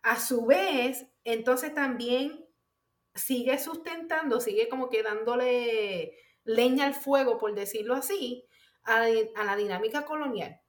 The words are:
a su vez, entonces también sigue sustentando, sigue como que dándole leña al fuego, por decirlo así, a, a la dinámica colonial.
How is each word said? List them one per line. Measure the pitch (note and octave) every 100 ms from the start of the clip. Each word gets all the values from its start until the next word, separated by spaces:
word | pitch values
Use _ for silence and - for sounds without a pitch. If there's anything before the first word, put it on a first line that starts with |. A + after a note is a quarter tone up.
a | - A3+
su | - B3 A3+
vez, | D#4 F#4+ C#4+ B3 C4 - _
entonces | - A3+ A3+ B3+ D4+
también | D4+ C#4 A#3+ A#3 B3 C#4 D4+ - _ _ _ _ _ _
sigue | - - B3+ A#3+ C#4
sustentando, | D4 E4 E4 E4 E4 D#4+ D#4 A#3+
sigue | A#3+ G#3 A3+
como | C4 B3+
que | A3+
dándole | A3 G#3 A3 B3 B3+ B3 A#3+ A3+ G#3 F3+ D#3 - _ _
leña | - A3+ B3 C4 C#4
al |
fuego, | C#4 - C#4 C4 A#3
por | G#3+
decirlo | G3+ G3+ A3 G#3+
así, | C4 - G4+ B3+ B3 - _ _ _
a, | - A3+ A3+ A3+ A3 -
a |
la | G#3 G3+
dinámica | G#3 F#3 A3 D4
colonial. | D4 D4+ D4 A3 D#3 -